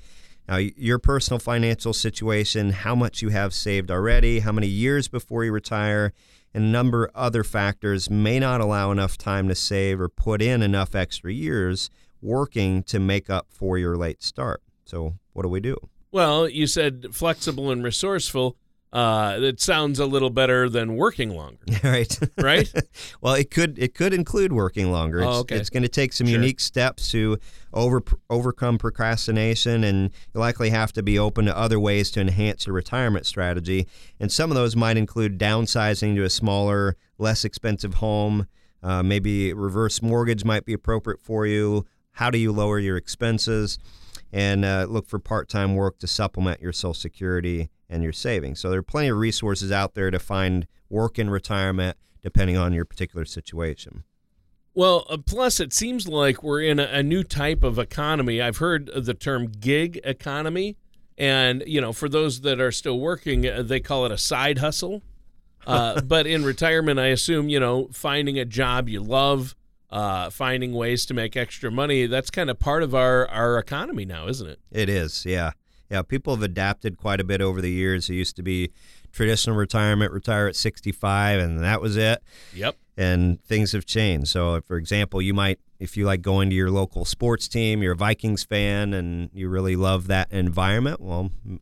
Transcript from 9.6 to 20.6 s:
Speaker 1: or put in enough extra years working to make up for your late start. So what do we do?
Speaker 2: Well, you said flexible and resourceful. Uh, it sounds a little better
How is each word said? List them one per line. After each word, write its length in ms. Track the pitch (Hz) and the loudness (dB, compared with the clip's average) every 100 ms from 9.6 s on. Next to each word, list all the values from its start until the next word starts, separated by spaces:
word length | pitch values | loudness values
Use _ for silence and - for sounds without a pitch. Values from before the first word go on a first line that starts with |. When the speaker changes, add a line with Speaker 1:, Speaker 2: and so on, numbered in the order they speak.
| - 101 98 95 | -2 0 0 0
Speaker 1:
or 80 | 90 | -4
put 320 | - 110 104 | -2 -2 2
in 220 | 113 123 | 2 2
enough 320 | 101 98 95 | 2 2 0
extra 380 | 101 90 - 87 | -2 -4 -6 -8
years 580 | 117 156 123 90 95 - - - _ | -6 -2 -2 0 -2 -6 -12 -20 _
working 600 | 104 127 143 113 95 92 | -4 -2 -2 0 0 0
to 160 | - 104 | 0 0
make 280 | 95 98 - | 0 0 -2
up 180 | 92 - | -4 -6
for 280 | - 95 90 | -6 -2 0
your 180 | 87 87 | 0 -2
late 260 | 85 - | -4 -4
start. 400 | - - 127 - - _ | -8 -6 -6 -6 -12 _
So 300 | - 87 80 90 - | -14 -8 -6 -8 -12
what 100 | - | -6
do 60 | 90 | -4
we 120 | 92 | -2
do? 160 | 117 - - - - | -4 -6 -10 -20 -4
Speaker 2:
Well, 360 | 190 160 151 160 | 2 2 4 2
you 180 | 143 147 | 0 0
said 400 | 170 147 127 123 | 2 0 -2 -10
flexible 580 | - 165 160 165 135 139 | -2 -2 0 -2 -2 -2
and 120 | 123 | -2
resourceful. 760 | 120 - 196 190 - 131 127 - _ _ _ | -2 -2 -2 -2 -2 0 -2 -2 _ _ _
Uh, 460 | 120 117 110 104 101 | 0 2 4 0 0
it 180 | 135 123 | 0 0
sounds 380 | - 160 147 139 | 0 2 2 0
a 60 | 139 | 0
little 240 | 139 131 | 2 2
better 360 | 123 131 127 | 4 4 4